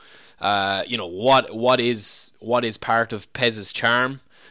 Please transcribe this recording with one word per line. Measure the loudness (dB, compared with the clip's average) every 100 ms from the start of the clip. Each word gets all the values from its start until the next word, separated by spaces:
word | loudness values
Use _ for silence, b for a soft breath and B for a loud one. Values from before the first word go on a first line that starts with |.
| B B B B
uh, | 0 0 0 -2 -2
you | -6
know, | -6
what, | -2 4 4 4 -2
what | 2 4
is, | 2 0 -4 -10 -12 _
what | -2 0 0
is | -6
part | 0 0 0
of | -4 -10
pes's | -2 0 0 -8
charm | -2 2 2 0 -4 _ b b